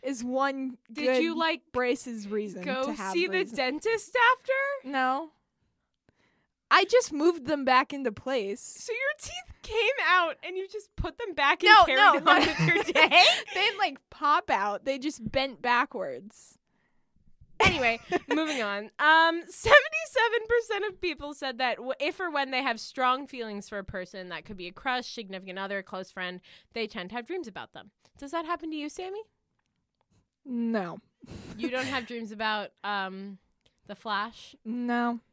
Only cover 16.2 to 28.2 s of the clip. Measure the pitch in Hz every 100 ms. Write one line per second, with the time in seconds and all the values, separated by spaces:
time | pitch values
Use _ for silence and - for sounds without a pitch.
16.2 | 196 - - _ _ _ _ _ _ _
17.2 | _ - - - 381 330 247 233 - 349
18.2 | - 302 311 285 214 202 214 - 294 320
19.2 | 330 339 330 - 453 571 554 622 640 494
20.2 | 453 453 440 480 453 415 415 370 359 294
21.2 | 285 294 277 233 254 220 240 262 294 339
22.2 | 370 294 269 254 269 226 - - 254 262
23.2 | 285 262 226 202 202 208 190 202 180 196
24.2 | 180 165 151 196 175 - 277 254 247 -
25.2 | 202 190 190 185 196 202 190 190 185 -
26.2 | 180 180 _ - _ - 214 214 180 233
27.2 | 233 370 262 185 117 - 208 _ _ _